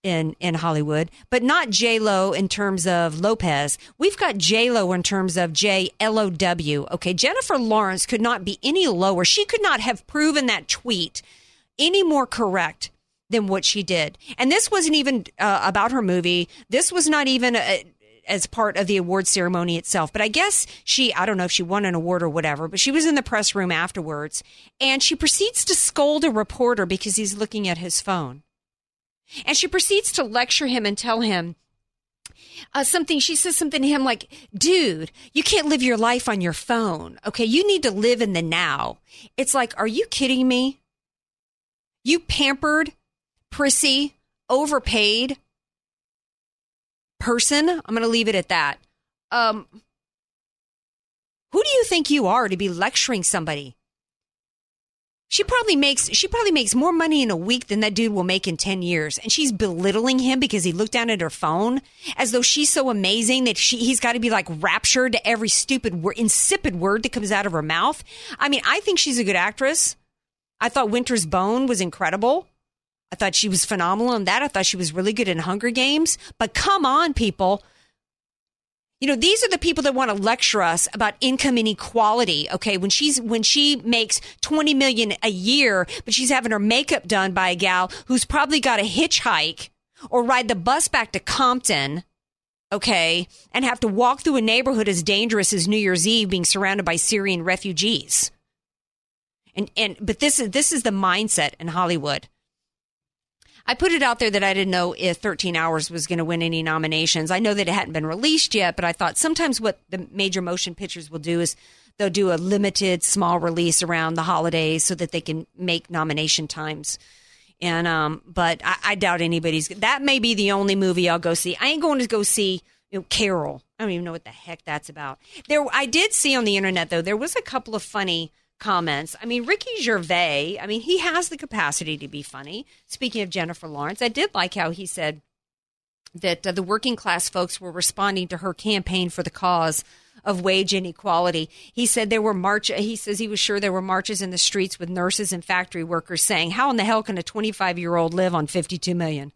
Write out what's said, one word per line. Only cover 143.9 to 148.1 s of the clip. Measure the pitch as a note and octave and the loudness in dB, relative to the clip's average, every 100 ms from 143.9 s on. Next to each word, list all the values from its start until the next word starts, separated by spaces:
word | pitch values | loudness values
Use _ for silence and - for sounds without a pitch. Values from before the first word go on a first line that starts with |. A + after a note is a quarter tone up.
| F#3 F#3+ G3+ | -2 -2 -6
in | F#3+ | -4
the | F3+ | 0
streets | - G3+ F#3+ - | 0 0 -4 -6
with | F3 | -6
nurses | F3+ F3+ F#3+ G3 | -2 -2 -2 -4
and | F#3 | -6
factory | - F3+ F3+ F3 | -2 -2 -2 -8
workers | E3 E3+ - E3+ | -4 -4 -4 -2
saying, | - F#3 E3 | 0 2 0
"How | G3+ C#4+ | 0 2
in | A#3 | 2
the | |
hell | G#3 A3 | 2 0
can | G#3+ F#3 | 0 -6
a | |
twenty-five-year-old | E3+ A3 G#3+ G3+ F#3+ F3 E3+ E3+ E3 | -6 -4 -4 -2 -2 -2 -2 0 0